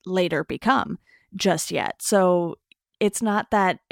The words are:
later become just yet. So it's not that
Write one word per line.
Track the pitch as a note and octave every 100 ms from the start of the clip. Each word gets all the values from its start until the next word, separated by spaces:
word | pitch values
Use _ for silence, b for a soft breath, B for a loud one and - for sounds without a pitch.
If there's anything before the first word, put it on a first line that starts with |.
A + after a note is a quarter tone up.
| F#3
later | F#3 F3 -
become | D#3+ - A3 C4 - F3+ b b b F#3+
just | G3 D#3 -
yet. | D#3+ - -
So | - G3+ F#3 F3+ E3+ - _ _ _ -
it's | G#3 -
not | A3 G#3 A3+
that | G#3 F#3 G#3 -